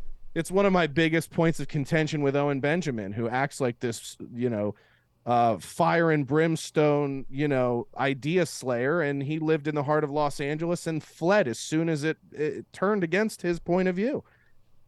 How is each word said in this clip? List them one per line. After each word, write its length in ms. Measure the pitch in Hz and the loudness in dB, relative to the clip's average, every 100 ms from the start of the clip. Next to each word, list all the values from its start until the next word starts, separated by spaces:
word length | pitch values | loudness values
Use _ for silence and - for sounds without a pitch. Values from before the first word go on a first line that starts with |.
| - - - | -6 -8 -6
it's 160 | 165 160 | -6 0
one 160 | 190 202 | 4 4
of 60 | |
my 140 | 185 160 | 4 2
biggest 440 | 139 160 160 - | 2 2 2 0
points 300 | - 165 160 | 2 2 2
of 80 | 143 | -2
contention 540 | 151 143 160 156 151 | -4 0 0 0 0
with 140 | 139 139 | 2 2
Owen 240 | 143 139 | 0 0
Benjamin, 520 | 143 170 160 117 98 | 0 0 -2 -4 -6
who 160 | 104 117 | -4 -2
acts 320 | 127 139 - | -2 -2 -2
like 200 | 131 120 | -2 -2
this, 360 | 120 113 - - - | -4 -6 -10 -16 -12
you 160 | 117 123 | -4 -2
know, 240 | 107 104 - _ _ _ _ 120 | 0 -2 -4 _ _ _ _ 0
uh, 320 | 120 117 95 | 4 4 2
fire 520 | - - 165 170 165 | -4 0 2 4 4
and 160 | 151 127 | 2 2
brimstone, 1000 | 151 165 160 - 160 151 147 143 135 - | 2 2 0 -2 2 4 2 0 -4 -8
you 200 | 135 147 | -2 0
know, 380 | 135 123 120 - - | 2 2 0 -4 -4
idea 480 | 135 135 143 180 160 | -2 -2 0 0 0
slayer. 540 | - 131 120 131 170 | -4 -4 -2 0 0
And 200 | 143 143 | 0 -2
he 160 | 139 160 | -4 -2
lived 300 | 156 156 151 | 0 0 0
in 60 | |
the 80 | 151 | -2
heart 220 | 135 151 | 2 2
of 60 | 151 | 2
Los 300 | 147 147 - | 0 -2 -2
Angeles 460 | 143 151 170 175 170 | -4 -2 -2 -4 -4
and 160 | 156 | -6
fled 460 | - - 165 208 147 | -6 -2 2 4 2
as 100 | 110 | -2
soon 300 | - 156 165 | -2 0 0
as 160 | 151 | 0
it, 120 | 156 - - | -2 -4 -8
it 340 | - 151 107 - | -4 -4 -4 -10
turned 320 | - 190 214 | -4 0 0
against 380 | 170 185 214 - | 0 0 0 -2
his 160 | 175 170 | -4 -4
point 300 | - 180 185 | 0 2 2
of 80 | 180 | 0
view. 280 | 233 285 - _ _ - _ - | 0 -2 -8 _ _ -20 _ -20